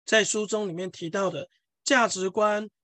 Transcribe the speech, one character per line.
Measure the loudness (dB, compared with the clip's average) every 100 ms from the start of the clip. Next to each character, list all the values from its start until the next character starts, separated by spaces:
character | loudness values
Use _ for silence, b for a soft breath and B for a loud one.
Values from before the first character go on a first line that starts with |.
| 0
在 | 2
书 | 2 -2 -2
中 | -2 -2
里 |
面 | -4 -8
提 | -8 -6
到 | -2 -2
的 | -4 -10 _ _ _
价 | 2 4 4
值 | 0 -2
观， | 2 2 0 -4 -14